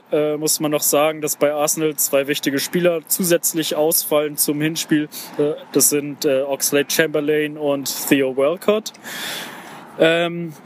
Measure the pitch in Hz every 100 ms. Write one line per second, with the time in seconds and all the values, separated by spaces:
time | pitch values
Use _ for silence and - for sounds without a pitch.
0 | - 156 151 151 156 - 156 151 - 143
1 | 156 156 147 - 147 147 151 160 156 147
2 | - 139 139 143 - 269 - 180 175 165
3 | - - 180 170 - 165 151 151 156 165
4 | - 151 151 147 - 147 156 165 - 151
5 | 151 - - - 147 160 - 143 - 147
6 | 143 131 151 135 139 139 - 143 143 -
7 | 156 151 147 151 151 151 147 139 131 -
8 | - 139 131 131 139 175 - 214 - -
9 | - - - - - - - - - -
10 | 160 170 170 170 165 147